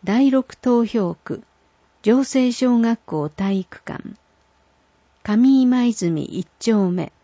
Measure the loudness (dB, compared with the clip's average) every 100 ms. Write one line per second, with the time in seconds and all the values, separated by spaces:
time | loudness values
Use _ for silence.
0 | -2 2 2 2 -2 -6 0 0 0 -2
1 | -4 -6 -10 -12 -12 _ _ _ _ _
2 | 0 2 2 0 0 0 0 2 2 -2
3 | -4 -6 -6 -4 -4 -2 -6 -14 -14 -14
4 | -14 -18 _ _ _ _ _ _ _ _
5 | _ _ -2 2 4 4 4 2 0 0
6 | -2 -4 -6 -8 -10 _ 0 0 2 -2
7 | -6 _